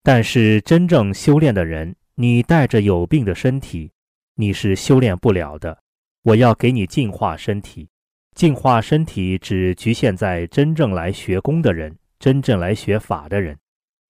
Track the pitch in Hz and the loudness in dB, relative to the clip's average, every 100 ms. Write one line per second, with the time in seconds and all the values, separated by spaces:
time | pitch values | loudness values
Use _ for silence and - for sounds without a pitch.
0 | - 123 113 127 110 107 - 165 175 160 | 2 2 2 2 4 2 4 2 4 2
1 | 101 95 - 147 151 101 82 80 82 185 | 2 -2 2 4 4 0 -2 -6 -10 -12
2 | _ - 120 120 117 170 123 117 101 87 | _ -2 2 2 2 2 2 2 2 0
3 | 87 156 104 85 143 135 - 85 80 _ | 0 0 0 -2 -2 -2 -6 -12 -14 _
4 | _ _ _ - 104 95 104 95 - 131 | _ _ _ -4 -4 -2 -2 -2 2 4
5 | 123 87 120 95 76 78 85 78 _ _ | 4 0 0 0 -4 -10 -12 -14 _ _
6 | _ _ - 110 123 110 120 127 92 - | _ _ 2 4 4 4 0 0 -2 -2
7 | 117 92 104 80 - 104 - - 78 _ | -4 -4 -6 -6 -6 -8 -8 -18 -20 _
8 | _ _ _ - 170 135 139 120 - 156 | _ _ _ 0 0 2 2 0 2 -2
9 | 160 - 92 92 - 98 92 87 - 117 | -2 -4 -4 -4 -4 -2 -2 -2 -2 0
10 | 131 92 101 87 85 - 147 160 135 92 | 0 -2 -4 -4 -4 -2 0 0 -2 -2
11 | 82 98 - 95 - 160 156 85 78 78 | -4 -6 -4 -4 -2 0 0 -2 -6 -14
12 | _ _ 135 135 131 104 87 107 - 104 | _ _ 0 0 0 -2 0 -4 -2 -4
13 | - 87 76 101 90 73 _ _ _ _ | -4 -8 -6 -4 -4 -8 _ _ _ _